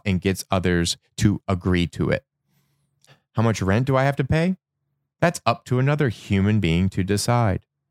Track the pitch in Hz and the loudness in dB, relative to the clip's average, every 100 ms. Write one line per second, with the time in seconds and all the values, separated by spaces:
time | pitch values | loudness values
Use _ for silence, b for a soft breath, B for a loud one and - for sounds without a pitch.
0 | 101 90 98 92 - 95 90 87 85 - | -2 -2 0 -2 -2 -2 0 0 0 -4
1 | _ - 104 90 - 90 92 90 85 - | _ -2 0 0 -4 -4 0 0 0 -2
2 | 73 - - _ _ _ _ _ _ _ | -2 -4 -6 _ _ _ _ _ _ _
3 | _ b b - 113 101 92 107 135 131 | _ b b -2 0 0 0 0 0 0
4 | 139 139 135 156 180 185 _ _ _ _ | 0 0 -2 0 0 -4 _ _ _ _
5 | _ - 170 - 117 117 - 127 135 147 | _ -2 -2 0 -2 -2 -2 0 0 0
6 | 139 - - 98 101 110 82 85 95 98 | -2 -4 -2 0 2 2 2 2 0 -2
7 | 92 104 - 120 110 90 - _ _ | -2 -2 0 0 0 -2 -8 _ _